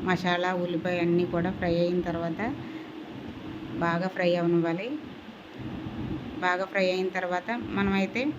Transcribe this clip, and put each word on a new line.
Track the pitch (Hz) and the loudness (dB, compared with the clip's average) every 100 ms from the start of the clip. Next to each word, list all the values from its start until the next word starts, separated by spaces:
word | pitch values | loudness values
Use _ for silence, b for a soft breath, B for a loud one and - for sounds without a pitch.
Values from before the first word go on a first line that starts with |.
| 185 | 2
మసాలా, | 175 180 175 180 180 | 2 2 2 2 2
ఉల్లిపాయ | 175 165 180 180 170 | 0 0 0 2 4
అన్నీ | 175 175 | 4 4
కూడా | 170 180 185 | 2 0 0
ఫ్రై | 180 170 | 2 4
అయిన | 175 180 175 | 4 2 0
తర్వాత | 170 170 165 220 269 B B B - - - - - - - - - | -2 -2 -2 -4 -4 B B B -12 -12 -12 -12 -10 -10 -10 -8 -2
బాగా | 170 170 185 190 | 0 2 0 2
ఫ్రై | 180 175 | 2 4
అవనివ్వాలి. | 170 170 165 170 226 302 - - - - - - - - - - - - - - | 4 4 4 0 -4 -6 -8 -14 -14 -16 -16 -10 -8 -8 -8 -6 -6 -6 -6 -2
బాగా | 180 180 185 | 0 0 0
ఫ్రై | 196 185 185 | 2 2 2
అయిన | 185 185 | 0 -2
తర్వాత | 180 180 180 233 - 202 | -2 -2 -2 -4 -2 2
మనమైతే | 196 196 190 233 285 | 4 4 2 0 -2